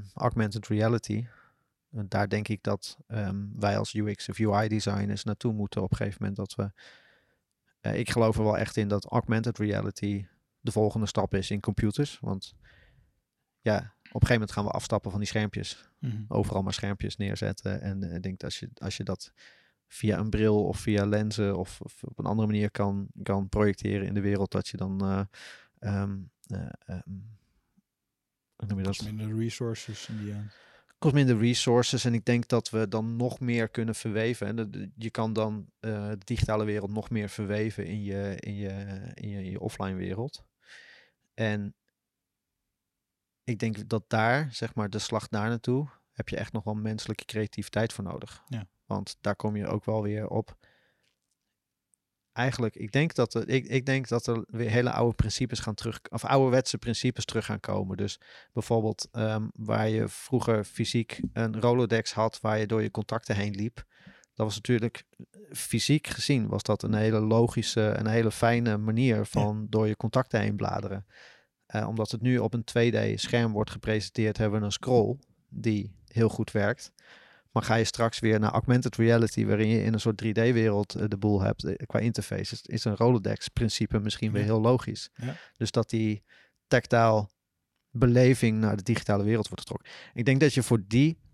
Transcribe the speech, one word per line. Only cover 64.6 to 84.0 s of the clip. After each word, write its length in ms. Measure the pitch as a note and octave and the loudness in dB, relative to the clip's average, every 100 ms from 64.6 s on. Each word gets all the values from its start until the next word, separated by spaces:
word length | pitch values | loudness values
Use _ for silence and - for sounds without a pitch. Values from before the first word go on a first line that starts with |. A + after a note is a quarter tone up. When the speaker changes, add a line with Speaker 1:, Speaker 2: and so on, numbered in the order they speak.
| - A#2+ A2+ - - - - - G#3+ | 0 2 0 -6 -18 -20 -20 -20 -16
Speaker 1:
fysiek 560 | B2+ - A#2 - D3 - | -10 -2 0 2 2 0
gezien, 400 | - - C#3 G#2+ | -6 0 2 2
was 160 | G2+ | -2
dat 200 | - G#2 | 0 0
een 100 | G#2+ | 2
hele 260 | G#2+ A2 G#2+ | 2 4 2
logische, 640 | G#2+ A2+ A#2 A#2+ A2 - | 4 4 4 2 -2 2
een 260 | G#2+ - G#2+ | 2 2 2
hele 240 | A2+ A2+ | 2 2
fijne 460 | - A#2 A#2+ A#2+ G#2 | 2 4 4 2 0
manier 380 | G#2+ A2 C3 G#2+ | 0 2 4 2
Speaker 2:
Ja. 80 | |
Speaker 1:
van 440 | G#2+ - G#2 G#2+ G#2+ | 2 2 0 0 0
door 180 | A2 A2 | 2 2
je 100 | A2 | 0
contacten 420 | A#2 B2+ B2+ A#2 | 0 0 2 0
heen 140 | G#2 G#2 | 0 0
bladeren. 500 | G2+ G2 G2+ G2 G2 - - - _ _ _ | -2 -4 -4 -8 -12 -20 -20 -20 _ _ _
Eh, 220 | A2+ G#2+ | -4 -2
omdat 240 | A2 G#2+ | -2 -2
het 100 | A2+ | 0
nu 160 | B2+ B2+ | 2 2
op 160 | A2 | 2
een 100 | A#2+ | -2
twee 520 | A2+ B2 A#2+ A2 G#2+ G#2+ | -2 2 4 4 0 -2
D-scherm 360 | - A#2+ A#2 | 0 2 2
wordt 180 | G#2 G#2+ | 0 -2
gepresenteerd, 680 | - A2+ A2 G2+ - A2 G#2 | -4 -2 -2 -2 0 0 2
hebben 220 | A2 G#2+ | 0 0
we 60 | G#2 | -2
een 60 | |
scroll 460 | G2+ - B2 G#2+ C3+ _ _ _ | -4 2 4 4 0 _ _ _
die 460 | - A2 G#2+ G#2 - - | -6 -2 -2 -4 -12 -6
heel 220 | - A2 | 2 2
goed 220 | - A2 | 2 -2
werkt. 400 | G#2+ G#2 A#2+ - _ - - - - _ | 0 0 -2 -8 _ -20 -20 -20 -20 _
Maar 120 | A#2 - | -2 2
ga 100 | A2+ | 4
je 80 | |
straks 360 | A2 - A#2 - | 2 2 0 2
weer 200 | A2+ G#2+ | 2 4
naar 120 | G#2+ | 4
augmented 440 | - - B2 B2+ - | 2 2 2 2 2
reality, 500 | A2+ A#2 A2+ - G#2 | 6 6 4 2 2
waarin 220 | G#2 G#2+ | 2 4
je 160 | A2+ | 2
in 100 | G#2 | 2
een 60 | A2 | 2
soort 180 | A#2 G#2 | 0 0
drie 160 | A2+ | 0
D-wereld, 640 | G#2 A#2 A#2+ A2+ G2+ G#2 - | 2 4 4 4 2 0 -2
eh, 100 | G#2 | -2
de 100 | G2+ | 2
boel 240 | G#2 G2+ | 4 4
hebt, 220 | G2 G#2+ | 2 0
eh, 120 | - F#2 - | -2 -6 -2
qua 140 | A2+ | 0
interface, 540 | A2+ A2+ - G2+ G2+ | 0 0 -2 -4 -6
is, 80 | A2 | -8
is 240 | - A2+ - | -6 -4 -2
een 100 | G#2 | 4
Rolodex-principe 1040 | A#2 B2 G2 G#2 - - A#2 - A2+ | 4 4 2 -4 -4 -2 0 0 0
misschien 320 | A2+ | 0